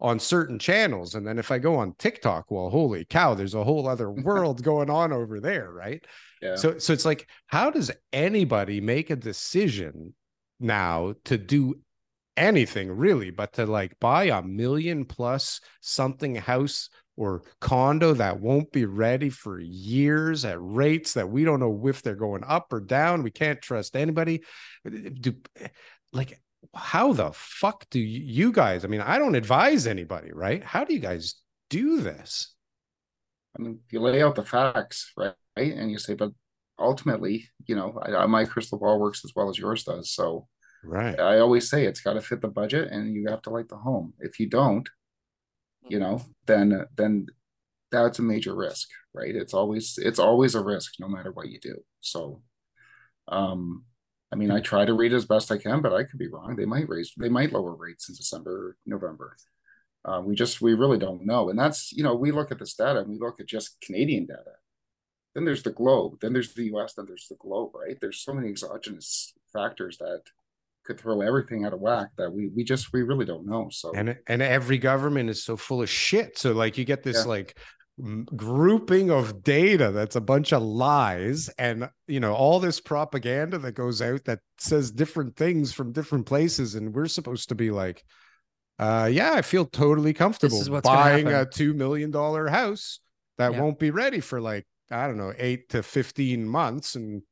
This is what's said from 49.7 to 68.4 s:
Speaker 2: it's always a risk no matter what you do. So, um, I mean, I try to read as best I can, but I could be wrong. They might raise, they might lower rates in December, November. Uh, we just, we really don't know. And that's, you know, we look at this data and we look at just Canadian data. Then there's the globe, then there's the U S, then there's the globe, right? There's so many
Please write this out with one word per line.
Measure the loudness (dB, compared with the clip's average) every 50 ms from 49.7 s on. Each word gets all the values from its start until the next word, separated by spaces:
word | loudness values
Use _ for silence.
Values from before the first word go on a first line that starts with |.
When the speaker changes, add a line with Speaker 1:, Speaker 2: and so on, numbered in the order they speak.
| 0 -2 -4 -4 -4 -2
Speaker 2:
it's | -2 0 2 4
always | 6 6 8 8 6 6 4
a | 2 0
risk | -2 -2 -4 -6 -8 -12 -12
no | -10
matter | -8 -8 -8 -10 -10
what | -10 -10 -12 -12
you | -14 -14
do. | -14 -14 -14 -14 -18 _ _ _
So, | -8 -8 -6 -6 -8 -10 -12 -16 _ _ _ _ _ _ _ _ _ _ _ _ _ _ _ _ _ -4
um, | -2 -2 -2 -2 -2 -4 -6 -8 -10 -12 -16 _ _ _ _ _ _ _ _ _
I | -4
mean, | 0 0 2
I | 2 0
try | 0 2 2 4 4
to | 4 4
read | 4 4 4
as | 4 2 2
best | 2 2 2 2 0
I | -2 -2
can, | -2 -2 0 0
but | 2 2
I | 2 0 0
could | -2 -6 -8
be | -8 -8
wrong. | -10 -12 -10 -8 -6
They | -4 -4
might | -2 -2 -2 -2 -2
raise, | -4 -6 -8 -8 -8 -4
they | -2 0
might | 2 2 2 2
lower | 0 -2 -4 -4 -8
rates | -12 -14 -14 -12 -12 -12 -12
in | -10
December, | -8 -6 -6 -6 -8 -8 -8 -8 -8 -8 -12 -14 _ _
November. | -8 -8 -6 -6 -8 -10 -12 -18 -18 -20 -20 -20 _ _ _ _ _ _ _ _ _ _ _
Uh, | -8 -6 -6 -4 -2
we | -2 0
just, | 0 0 0 0 2
we | 4 4
really | 4 6 6 4 4 2
don't | 0 -4 -6 -6 -4
know. | 0 0 0 0 0
And | 2 2
that's, | 2 0 0 -2 -6 -6
you | -4 -2
know, | 0 0 0
we | 0 0 0
look | 0 -2 -4 -4
at | -8 -10
this | -12 -10
data | -4 -2 0 0 0 -2
and | -4 -6
we | -8 -8
look | -8 -8 -8 -10
at | -12
just | -10 -8 -8 -8 -8 -12 _
Canadian | -12 -4 -2 0 0 2 0 -2 -2
data. | -6 -10 -16 -18 -20 -20 _ _ _ _ _ _ _ _ _ _ _ _ _ _ _ -8
Then | -4 -2
there's | -2 -2 -2
the | -4 -6
globe, | -4 2 4 4 6 4 4 0 -4 -6
then | -4 -2
there's | 0 -2 -2 -4 -6
the | -6 -6
U | -4 -4 -4
S, | -6 -6 -10
then | -14 -16
there's | -16 -16 -18 -18 -18
the | -18
globe, | -16 -10 -8 -6 -6 -6 -8 -10
right? | -12 -12 -12 -10 -8
There's | -8 -8 -8 -8 -8
so | -6
many | -6 -6